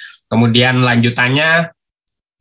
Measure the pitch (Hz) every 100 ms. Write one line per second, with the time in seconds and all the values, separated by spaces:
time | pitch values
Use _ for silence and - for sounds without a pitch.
0 | - - _ 113 117 113 123 127 123 120
1 | 120 117 123 139 160 165 165 - _ _
2 | _ _ _ _